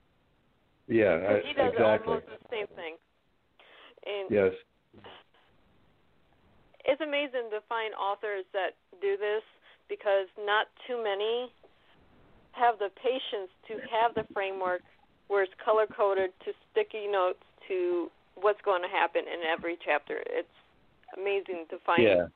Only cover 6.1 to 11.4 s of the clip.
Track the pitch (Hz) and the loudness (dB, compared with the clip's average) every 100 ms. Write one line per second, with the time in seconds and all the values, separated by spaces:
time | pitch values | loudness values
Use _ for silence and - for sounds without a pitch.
6.1 | _ _ _ _ _ _ - - 285 311 | _ _ _ _ _ _ -4 -2 0 -2
7.1 | 285 285 247 226 214 - 233 220 - 196 | -2 -2 -6 -6 -8 -6 -6 -4 -4 -4
8.1 | 202 214 202 185 196 180 - _ 185 196 | -4 -4 -6 -6 -4 -4 -6 _ -6 -2
9.1 | 196 208 214 - _ _ _ - 208 208 | -2 -2 -2 -6 _ _ _ -12 -6 0
10.1 | 196 190 - 208 214 - - - 247 220 | 0 0 -6 0 0 0 -8 -10 -6 -4
11.1 | 196 220 240 | -2 -2 -4